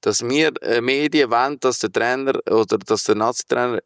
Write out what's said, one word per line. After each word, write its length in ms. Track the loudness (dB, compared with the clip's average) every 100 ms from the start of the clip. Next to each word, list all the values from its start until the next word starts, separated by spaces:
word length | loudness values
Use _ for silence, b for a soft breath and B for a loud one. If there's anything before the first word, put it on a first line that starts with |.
Dass 220 | -4 -2 0
wir, 240 | 0 0 -2
äh, 180 | -2 0
Medien 500 | 0 0 0 2 2
wollen, 280 | 2 0 0
dass 180 | -2 0
der 100 | -2
Trainer 420 | 0 0 0 -2 -2 2
oder 280 | 2 2 0
dass 260 | 0 -2
der 100 | 0
Nazi-Trainer 680 | 0 0 -2 -2 -2 0 -2